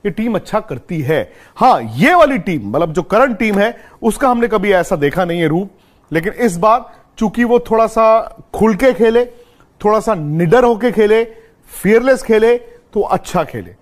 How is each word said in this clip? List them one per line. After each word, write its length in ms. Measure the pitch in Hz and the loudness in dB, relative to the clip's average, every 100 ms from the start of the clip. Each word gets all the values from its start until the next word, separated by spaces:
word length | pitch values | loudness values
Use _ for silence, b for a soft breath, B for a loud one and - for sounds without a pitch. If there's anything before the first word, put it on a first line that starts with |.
| 208 | -6
ये 40 | |
टीम 260 | 202 226 196 | -4 -4 -4
अच्छा 240 | - 208 | -4 -6
करती 420 | - 123 - 156 | -6 -14 -8 -8
है। 300 | 135 156 - B B - | -2 -2 -4 B B 0
हाँ, 260 | 247 175 | 2 2
ये 340 | 113 113 247 359 | -2 0 2 4
वाली 220 | 294 262 | 4 2
टीम, 320 | 196 156 101 | -4 -6 -4
मतलब, 240 | 131 165 | -4 -2
जो 100 | 156 | -4
करंट 340 | - 208 269 220 | -2 0 0 0
टीम 220 | 220 202 | -2 0
है, 180 | 214 240 B B | -2 -4 B B
उसका 260 | 233 208 262 | -4 0 0
हमने 180 | 240 233 | 0 0
कभी 240 | 214 202 | 0 2
ऐसा 240 | 202 170 175 | 0 0 -2
देखा 300 | 143 165 180 | -2 -2 -2
नहीं 160 | 170 | 0
है 60 | 160 | 0
रूप। 240 | 165 202 _ b b _ | -2 -4 _ b b _
लेकिन 220 | 156 175 | -4 -4
इस 240 | 214 233 170 | -2 -2 0
बार 480 | 214 240 254 - _ - | 0 0 -2 -20 _ -6
चूंकि 260 | 220 - | -4 -2
वो 160 | 240 240 | 0 0
थोड़ा 280 | 240 226 220 | 0 0 0
सा 480 | 226 220 226 - - - | 2 2 2 0 -16 -14
खुल 220 | - 214 190 | 0 0 2
के 180 | 262 | 0
खेले, 320 | 254 226 233 240 b b b b _ 208 | 2 2 2 -2 b b b b _ -2
थोड़ा 140 | 214 | 0
सा 160 | 220 196 | -2 -4
निडर 480 | 147 156 170 240 | -4 -2 2 4
होके 280 | 247 220 240 | 2 0 -2
खेले, 320 | 220 208 220 233 B B B _ - | 0 2 2 0 B B B _ -6
फियरलेस 420 | 190 226 254 262 | 2 2 2 0
खेले, 340 | - 220 226 240 | 2 2 2 0
तो 440 | - - _ 208 | -4 -20 _ -6
अच्छा 420 | - - - 185 | -2 -4 -4 -6
खेले। 320 | 151 117 87 95 | -4 -10 -14 -20